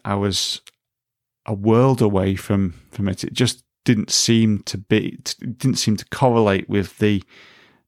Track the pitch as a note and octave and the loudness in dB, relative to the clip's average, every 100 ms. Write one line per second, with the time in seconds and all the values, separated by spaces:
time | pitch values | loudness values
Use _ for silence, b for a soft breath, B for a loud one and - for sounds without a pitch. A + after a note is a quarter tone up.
0 | G#2+ G2+ G2+ F#2 - - - _ _ _ | -6 -2 -2 -2 -6 -8 -14 _ _ _
1 | _ _ _ _ - G2+ G#2+ A2+ C3+ B2+ | _ _ _ _ -8 -2 2 4 4 4
2 | G#2+ G2 F#2+ G2 - G2 F#2+ - _ - | 2 2 0 -2 0 0 0 -4 _ -6
3 | G2 F#2+ - - A#2+ - _ _ - G#2+ | -4 -4 -6 0 0 -2 _ _ 0 0
4 | G2 - - A2+ A2 G2+ - F#2+ - A2 | 0 -2 2 4 2 0 -6 -12 -2 -2
5 | - - - - - A2 C3 - - G2+ | -2 -8 -14 -12 -12 -4 -2 0 -2 -2
6 | - - C3 A#2 G#2 G2 - G2+ F#2 - | -6 -2 2 4 4 2 0 -4 -4 -2
7 | G#2+ G2+ - b b b b b | 0 0 -6 b b b b b